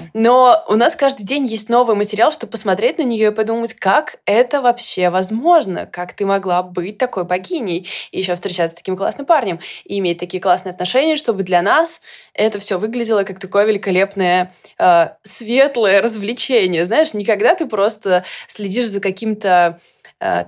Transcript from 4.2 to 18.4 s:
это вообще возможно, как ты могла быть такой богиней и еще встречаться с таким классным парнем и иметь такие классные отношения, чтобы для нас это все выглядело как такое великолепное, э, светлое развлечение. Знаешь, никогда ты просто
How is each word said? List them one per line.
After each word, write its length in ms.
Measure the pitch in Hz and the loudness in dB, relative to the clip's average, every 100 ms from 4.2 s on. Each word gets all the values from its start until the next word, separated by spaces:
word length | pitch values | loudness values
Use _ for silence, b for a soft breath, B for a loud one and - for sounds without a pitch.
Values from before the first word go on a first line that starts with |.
| - | 0
это 340 | 214 247 285 | 2 2 2
вообще 480 | 247 240 - - 180 | 0 0 -2 0 0
возможно, 760 | 185 190 220 302 339 196 175 170 | 0 -2 -2 4 4 2 -6 -10
как 260 | - 180 | -10 -10
ты 140 | - 196 | -4 -2
могла 360 | 196 190 180 | -2 0 -2
быть 360 | 180 175 180 202 | -2 -6 -6 -4
такой 260 | 247 - | -4 -2
богиней 640 | 170 185 190 330 202 165 B B B | -4 -4 -4 -6 -4 -6 B B B
и 60 | - | -6
еще 160 | 185 175 | -4 -4
встречаться 400 | 190 175 165 - | -4 -2 -2 -4
с 20 | |
таким 180 | - 185 | -6 -4
классным 300 | 196 - 277 | -4 -4 0
парнем 320 | 311 208 165 B B | 2 0 -6 B B
и 140 | B 202 | B -4
иметь 200 | 185 170 | -2 -4
такие 200 | 180 185 | -6 -4
классные 300 | 185 180 185 | 0 0 -2
отношения, 460 | 180 180 254 311 302 | -6 -2 0 2 0
чтобы 260 | - 190 | -2 -2
для 200 | 180 175 | 0 0
нас 380 | 190 285 330 - B B B | 2 2 2 -4 B B B
это 280 | - 220 208 | -2 -2 -2
все 180 | - 185 | -4 -4
выглядело 460 | 220 240 220 208 | -4 -4 0 0
как 160 | 196 190 | -2 -6
такое 240 | 185 202 | -2 2
великолепное, 880 | 214 202 202 185 196 202 180 180 180 B B B | 2 0 0 0 0 0 0 2 0 B B B
э, 300 | 185 170 165 - | 4 4 2 -4
светлое 760 | - - 214 247 277 254 208 196 | -10 -8 -2 2 2 2 4 4
развлечение. 840 | 226 220 202 247 - 247 185 165 | 2 -2 -6 -4 0 2 2 0
Знаешь, 280 | 180 254 311 208 | 0 2 2 0
никогда 300 | 196 202 226 | -2 2 2
ты 100 | 370 262 | 2 -2
просто 560 | 202 208 - 196 180 180 B | 0 0 0 0 0 0 B